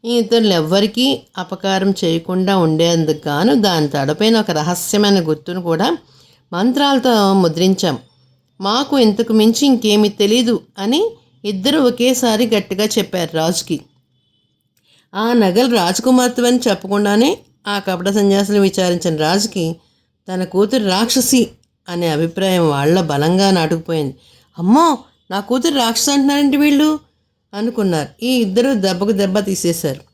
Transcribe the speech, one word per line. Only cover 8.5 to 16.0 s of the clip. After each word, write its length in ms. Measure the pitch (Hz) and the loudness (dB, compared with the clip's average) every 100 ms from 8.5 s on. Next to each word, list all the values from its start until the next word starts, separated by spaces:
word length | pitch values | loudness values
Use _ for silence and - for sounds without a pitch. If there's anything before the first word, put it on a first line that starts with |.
| _ | _
మాకు 380 | 190 233 277 277 | -4 -2 -2 2
ఇంతకు 340 | 220 202 226 | 2 2 0
మించి 320 | 220 214 226 285 | 2 2 2 2
ఇంకేమీ 440 | 240 214 208 208 | 2 2 2 0
తెలీదు" 520 | 208 202 233 233 226 - - | 0 0 2 0 -2 -6 -8
అని 340 | 202 285 453 - _ _ 208 | -4 -2 -2 -6 _ _ -8
ఇద్దరు 340 | 190 214 302 | -4 -2 2
ఒకేసారి 680 | 247 247 240 247 247 214 233 | 0 2 0 2 0 0 0
గట్టిగా 380 | 214 196 190 214 | -2 -2 -4 -2
చెప్పారు 520 | 214 190 180 165 160 | -2 -4 -4 -4 -2
రాజుకి. 440 | 160 - - 156 - _ _ _ _ _ _ _ _ _ _ _ _ 196 | -2 -4 -6 -8 -10 _ _ _ _ _ _ _ _ _ _ _ _ -4
ఆ 180 | 220 | 0
నగలు 420 | 240 196 185 254 233 | 2 2 2 2 2
రాజకుమార్తెవని 840 | 175 190 | 0 0